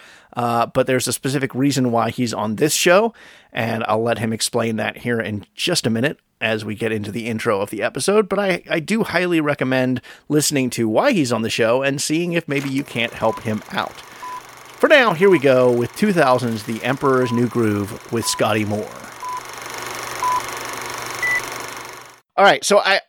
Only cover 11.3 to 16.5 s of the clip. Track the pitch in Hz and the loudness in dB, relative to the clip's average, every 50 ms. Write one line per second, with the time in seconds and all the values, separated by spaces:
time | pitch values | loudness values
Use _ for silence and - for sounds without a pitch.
11.3 | 120 110 113 107 - - 117 110 120 131 135 139 139 139 - - 156 165 175 170 | 0 0 0 -2 0 2 2 2 2 2 2 0 -2 -2 -2 -2 -2 -2 -2 0
12.3 | 170 170 - - 139 143 139 139 135 135 120 - - 120 117 117 - - 110 113 | -2 -2 -2 -2 -4 -4 -2 -2 -4 -4 -4 -4 -4 -4 -4 -4 -2 0 0 0
13.3 | 107 - - 113 107 104 - - - - - - - - - - - - - - | 0 -2 -4 -4 -4 -4 -6 -6 -6 -6 -6 -6 -8 -14 -18 -20 -18 -16 -14 -14
14.3 | - - - - - - - - - - - 311 320 277 247 220 175 151 190 202 | -14 -14 -16 -18 -20 -20 -20 -18 -2 0 4 6 6 6 6 4 2 4 6 6
15.3 | 180 147 131 139 127 127 127 123 120 120 120 - - - 202 214 185 170 143 127 | 6 6 6 4 6 6 6 4 4 2 0 -2 -2 0 0 2 4 4 4 4
16.3 | 127 120 123 117 | 4 2 2 -2